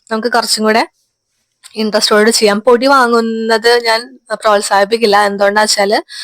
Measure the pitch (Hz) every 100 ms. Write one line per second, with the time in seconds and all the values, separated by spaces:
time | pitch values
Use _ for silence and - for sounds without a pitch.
0 | _ 226 233 240 226 - 214 220 330 _
1 | _ _ _ _ _ _ - 208 214 208
2 | - 214 214 226 208 202 233 240 262 277
3 | 240 233 226 226 220 220 233 240 233 226
4 | 254 254 - 214 220 202 214 196 196 226
5 | 226 202 208 202 202 208 214 - 202 233
6 | - -